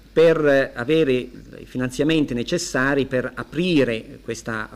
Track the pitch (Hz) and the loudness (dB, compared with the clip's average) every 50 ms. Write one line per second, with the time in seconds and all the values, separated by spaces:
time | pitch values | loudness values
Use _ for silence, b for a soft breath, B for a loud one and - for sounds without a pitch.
0 | B - - 165 160 165 165 156 151 147 139 135 135 113 - 127 120 123 156 160 | B -4 2 6 6 6 6 4 4 4 4 4 2 0 -4 -8 -2 0 2 2
1 | 160 135 127 127 120 - - - - - - - - - - 123 127 127 127 - | 2 2 2 0 -2 -6 -14 -18 -20 -20 -20 -20 -16 -10 -6 -4 -4 -4 -2 -2
2 | 143 151 160 160 147 - 127 120 117 - 170 175 - - - 135 127 135 143 139 | 0 2 2 2 0 0 -2 -6 -4 -4 -4 -4 -4 -4 -2 -2 0 0 0 0
3 | 131 131 - 127 120 131 - - 120 - - 147 180 185 175 143 131 120 117 110 | -2 -2 -2 -4 -4 -4 -8 -12 -12 -10 -6 -4 -2 2 2 2 2 2 0 -6
4 | - - 139 - - - 117 113 - - 113 110 107 110 - | -8 -12 -20 -16 -10 -10 -10 -8 -8 -8 -8 -8 -8 -10 -12